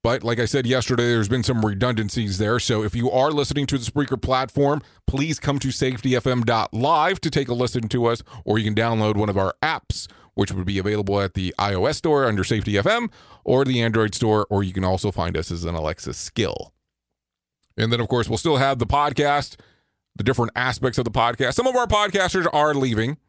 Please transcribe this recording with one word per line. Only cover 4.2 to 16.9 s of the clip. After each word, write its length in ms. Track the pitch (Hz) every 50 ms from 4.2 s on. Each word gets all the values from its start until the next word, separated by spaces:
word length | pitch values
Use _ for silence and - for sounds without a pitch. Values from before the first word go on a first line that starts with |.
platform, 600 | - - 131 127 135 - - 143 143 139 147 147 - - _ _ _
please 320 | - - 135 147 165 147 -
come 200 | - 147 143 139
to 120 | - 135
safety 440 | 120 - 135 131 127 117 - 131 127
F 100 | 120 -
M 180 | 135 127 123 117
dot 300 | 117 117 110 104 - -
live 480 | 110 123 147 170 151 156 185 190 -
to 80 | - 160
take 180 | - 156 135
a 60 | 120 120
listen 340 | 120 127 117 - 127 113 107
to 180 | - 123 117
us, 160 | 117 117 110 - - - 113 -
or 140 | - 104
you 80 | 113 107
can 100 | 107 104
download 400 | 104 113 117 117 110 107 107 107
one 140 | 101 107 104
of 80 | 98
our 160 | 98 95 92 - _
apps, 460 | - 156 160 - _ _ - - - - - - - _ _
which 180 | - 101 -
would 140 | - 92 90
be 140 | 92 101 95
available 420 | 92 104 107 104 101 98 101 101
at 140 | 101 - _
the 180 | 98 92 90 - -
I 140 | 101 104 98
O 100 | 90 98
S 120 | 139 156
store 280 | - - 165 151 143 135
under 180 | 120 104 98 90
Safety 340 | - 117 107 98 107 101
F 80 | 98 107
M, 240 | 180 220 240 240 220 - - - - - - _
or 220 | - 127 131 139
the 160 | 131 131 120
Android 320 | 117 117 110 110 110 107 -
store, 320 | - 120 110 107 107 104 _
or 100 | 107 98
you 100 | 101 92
can 120 | 90 95 95
also 280 | 92 92 92 - 104
find 240 | - - 82 87 87
us 140 | 80 85 -
as 140 | 85 82 85
an 80 | 82 85
Alexa 400 | 82 78 76 82 - - - -
skill. 600 | - - - _ - 104 - - - - - _ _ _ _